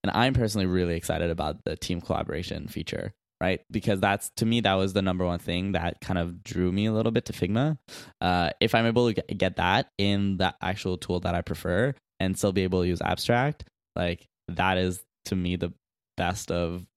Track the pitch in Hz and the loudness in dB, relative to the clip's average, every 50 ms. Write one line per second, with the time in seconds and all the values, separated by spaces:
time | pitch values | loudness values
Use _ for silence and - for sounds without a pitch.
0 | - 98 - 110 120 131 131 127 117 107 107 107 95 92 90 92 90 85 85 82 | -2 0 2 4 2 4 4 2 2 2 2 0 0 2 2 2 2 2 0 -2
1 | - - 82 80 85 85 82 82 76 76 82 - _ - 80 - - - 90 87 | -2 -4 -2 0 0 0 0 0 -2 -4 -4 -4 _ -6 -6 -6 -4 -4 -4 -6
2 | - - 87 - - - - 78 90 - - - - - - - 78 - - - | -2 -4 -2 -2 -2 -4 -6 -6 -6 -6 -8 -8 -8 -8 -8 -8 -8 -6 -6 -6
3 | - - - _ _ _ _ _ - 92 92 - _ _ - 107 - - 101 95 | -8 -8 -12 _ _ _ _ _ 0 0 0 -2 _ _ -6 -2 0 0 2 4
4 | 101 98 101 104 - - _ - 113 110 117 120 104 98 95 95 95 98 92 101 | 4 2 2 2 -2 -8 _ 0 2 2 2 2 4 4 4 4 2 2 2 0
5 | 95 95 90 90 90 87 87 87 - - 85 90 95 98 95 82 82 87 - _ | 0 2 0 0 0 0 0 -2 -4 -4 -2 -2 -2 -2 -2 -2 -2 -2 -6 _
6 | - - 95 87 85 87 87 87 - - - 92 90 90 92 101 107 110 110 110 | -4 -2 0 0 0 -2 -6 -10 -14 -6 -2 0 0 2 2 2 0 2 2 2
7 | 113 117 110 107 - - - - 92 90 104 113 135 156 156 - _ - - - | 0 2 0 0 -2 -2 -4 -4 -2 0 2 2 2 0 0 -4 _ -18 -18 -18
8 | - - _ _ - 90 90 90 85 78 - _ - 113 - 113 113 117 113 123 | -18 -20 _ _ 0 2 2 2 2 0 2 _ 0 4 4 4 4 4 4 4
9 | 123 117 104 - - - 104 95 92 95 90 - 87 90 95 120 - _ _ - | 4 4 2 0 -4 -4 -2 0 0 0 2 2 2 4 4 2 2 _ _ 0
10 | 98 101 101 101 101 98 98 90 92 90 - _ - 92 92 104 - 95 92 87 | 0 2 2 2 2 0 0 0 0 -2 -2 _ -4 -4 -4 -2 -2 -4 -4 -4
11 | - - 87 87 87 90 87 87 - - 85 - - 85 87 95 120 139 135 _ | -2 -2 -2 -2 0 0 -2 -2 -2 -4 -6 -4 -2 0 2 2 2 0 -2 _
12 | _ _ _ _ 95 92 95 - - 101 92 101 92 92 92 92 87 90 87 82 | _ _ _ _ 0 0 0 2 0 2 2 2 0 2 2 2 2 2 0 0
13 | - - 90 - - - 120 120 131 147 151 _ - _ _ _ _ _ _ - | 0 -2 -2 -2 0 2 2 2 2 0 -4 _ -14 _ _ _ _ _ _ -2
14 | 90 87 85 - - _ _ _ _ - 90 87 92 95 92 92 92 92 90 - | -2 -2 -4 -6 -10 _ _ _ _ -10 -2 2 2 2 4 2 2 0 -2 -4
15 | - _ _ _ _ - 101 92 90 87 90 85 90 85 90 _ _ _ _ _ | -12 _ _ _ _ -4 -2 -2 0 0 -2 -2 -4 -6 -6 _ _ _ _ _
16 | _ _ _ - 92 85 92 98 - - 82 87 87 82 87 90 90 _ _ | _ _ _ -4 -2 -2 -2 -4 -4 -4 -2 -2 -2 -2 -4 -8 -10 _ _